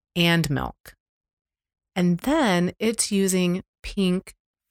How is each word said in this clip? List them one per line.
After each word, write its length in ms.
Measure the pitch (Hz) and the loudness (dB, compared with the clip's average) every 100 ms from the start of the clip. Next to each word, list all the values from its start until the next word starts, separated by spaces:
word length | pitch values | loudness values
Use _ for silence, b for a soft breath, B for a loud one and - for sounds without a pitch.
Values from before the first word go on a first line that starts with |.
| _ 175 | _ 0
and 320 | 170 170 147 | 2 2 0
milk. 440 | 131 - - - - _ _ _ _ _ _ _ _ _ | -2 -4 -10 -20 -20 _ _ _ _ _ _ _ _ _
And 240 | - 180 170 | -2 0 0
then 540 | - 320 247 175 180 - | 0 2 2 2 0 -2
it's 340 | 220 220 - | -4 -2 -2
using 500 | 202 196 185 180 180 - _ | 0 0 0 0 -2 -8 _
pink 520 | - - 185 180 - - _ _ _ | -10 -2 0 0 -6 -20 _ _ _